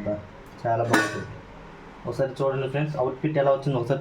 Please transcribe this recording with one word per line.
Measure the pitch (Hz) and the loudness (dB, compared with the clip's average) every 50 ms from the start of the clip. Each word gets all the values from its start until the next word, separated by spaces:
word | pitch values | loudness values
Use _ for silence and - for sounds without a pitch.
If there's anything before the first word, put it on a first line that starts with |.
| 104 | 0
బా, | 104 104 104 - - - - - - - - - | -2 -2 -4 -4 -10 -16 -18 -18 -18 -12 -4 0
చాలా | 117 113 113 113 110 | 0 2 2 4 4
బాగుంటుంది. | 113 104 107 - - 98 - - - - - - - - - - - - - - - - - | 4 4 4 2 -2 -6 -8 -8 -10 -14 -14 -16 -16 -16 -16 -16 -18 -18 -18 -18 -16 -10 -8
ఒకసారి | 127 120 135 135 131 127 - | -4 0 0 0 0 0 2
చూడండి | 139 135 135 135 135 127 135 | 2 2 2 2 0 0 0
ఫ్రెండ్స్, | 143 151 151 151 - 127 | 0 0 0 0 0 0
అవుట్‌ఫిట్ | 131 131 - - 156 151 143 139 | 0 0 0 -2 0 2 4 6
ఎలా | 139 135 | 6 6
వచ్చిందో | 135 - 143 131 120 | 4 4 2 2 2
ఒకసారి | 113 - 139 135 | 2 2 0 0